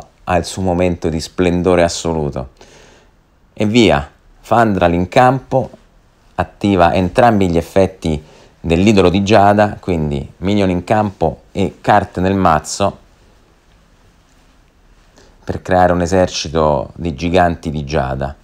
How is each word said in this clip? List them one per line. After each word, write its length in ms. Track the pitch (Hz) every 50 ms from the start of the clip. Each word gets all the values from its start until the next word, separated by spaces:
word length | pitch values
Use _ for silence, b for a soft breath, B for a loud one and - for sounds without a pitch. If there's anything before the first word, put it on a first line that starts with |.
| - - _ _ _
ha 120 | - 90
il 80 | 85 85
suo 180 | - - 98 92
momento 480 | 92 87 87 90 90 85 - - 85
di 100 | 78 80
splendore 640 | - - - - 90 87 87 90 85 92 90 87 85
assoluto. 680 | 85 - - - 85 82 80 76 71 71 67 64 - - b b b b b b b b b b b b _ _ _ _ _ _ _ _
E 140 | - 110
via, 440 | 104 107 123 113 85 73 73 73 - - _ _ _ _ _
Fandral 540 | - - 110 120 117 110 98 90 87 85 85
in 140 | 87 90 -
campo, 600 | - 131 127 127 135 131 - - 131 131 - - - - _ _ _ _ _ _ _ _ _ _ _
attiva 580 | - 92 - - _ - 101 98 90 85 82 -
entrambi 560 | 95 92 87 - 131 120 120 113 98 95 87
gli 60 | 80
effetti 680 | 82 82 - - 95 95 90 - - - 82 76 73 b b b b b b b _
dell'idolo 500 | - 78 82 85 98 110 110 98 90 87
di 120 | 85 101 98
Giada, 540 | 95 110 101 101 101 101 104 104 101 - -
quindi 520 | - 98 87 80 76 73 71 69 69 - - -
minion 320 | 87 95 104 104 98 95
in 140 | 90 87 87
campo 580 | - 113 107 104 101 95 - 82 78 71 - _ _ -
e 260 | 104 95 73 - -
carte 400 | - - 107 101 95 - - 90
nel 140 | 90 95 98
mazzo, 640 | 98 92 85 78 78 - - - - 101 98 - - _ _ _ _ _ _ _ _ _ _ _ _ _ _ _ _ _ _ _ _ _ _ _ _ _ _ _ _ _ _ _ _ _ _ _ _ _ _ _ _ _ b b b b b b b _
per 180 | - 82 - -
creare 300 | - 92 90 90 90 87
un 80 | 87
esercito 880 | 87 82 95 92 90 87 - - - 78 73 80 78 76 73 65 - - -
di 200 | - 85 85 73
giganti 560 | 67 85 85 85 92 87 87 85 - - 85
di 140 | 71 78 71
Giada. 500 | 67 76 76 65 65 67 65 71 71 73 -